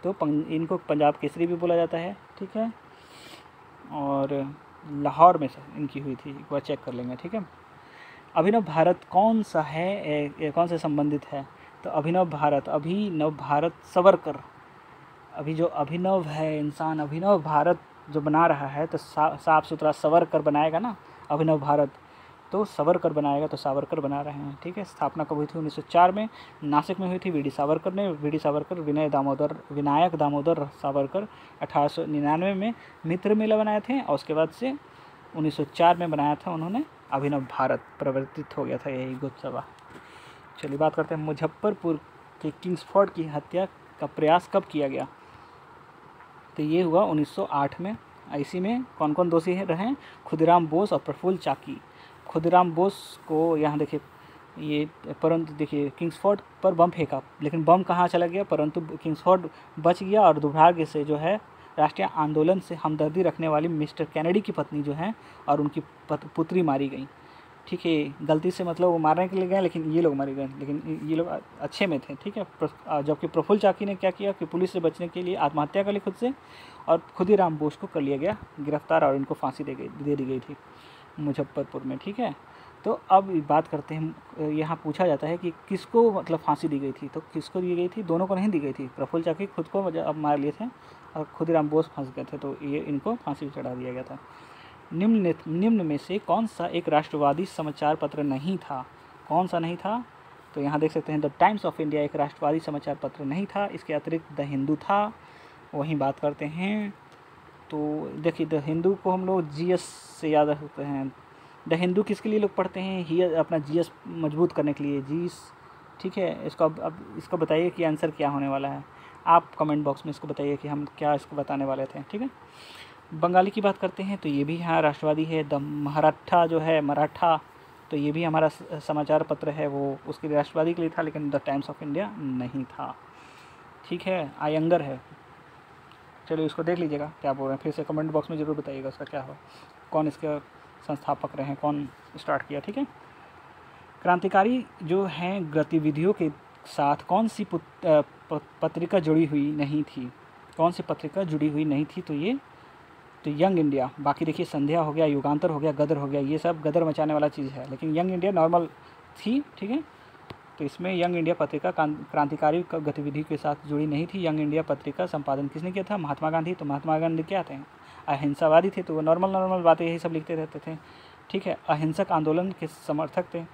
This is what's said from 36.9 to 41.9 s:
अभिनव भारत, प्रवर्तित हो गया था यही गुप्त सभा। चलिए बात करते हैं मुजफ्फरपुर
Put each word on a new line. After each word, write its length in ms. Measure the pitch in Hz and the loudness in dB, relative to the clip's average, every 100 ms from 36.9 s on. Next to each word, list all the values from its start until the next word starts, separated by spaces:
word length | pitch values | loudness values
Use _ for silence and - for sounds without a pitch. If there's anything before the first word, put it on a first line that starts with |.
| - - | -10 -6
अभिनव 300 | 131 143 143 | -2 0 -2
भारत, 400 | 131 - 131 127 - - | -4 -2 0 -2 -6 -6
प्रवर्तित 580 | 143 135 135 - 147 - | -2 -2 -4 -10 -10 -8
हो 80 | 131 | -6
गया 120 | 123 | -6
था 120 | 143 | -6
यही 260 | 131 131 127 | -8 -8 -8
गुप्त 220 | 139 - | -8 -8
सभा। 280 | 139 123 - - - - - - - - - - | -10 -10 -12 -18 -20 -20 -20 -20 -20 -20 -20 -12
चलिए 180 | 151 139 | -8 0
बात 180 | 156 151 | 0 2
करते 200 | 151 160 | -4 -4
हैं 60 | |
मुजफ्फरपुर 760 | 151 147 156 - 214 202 170 | -4 -2 -4 -2 -4 -2 -2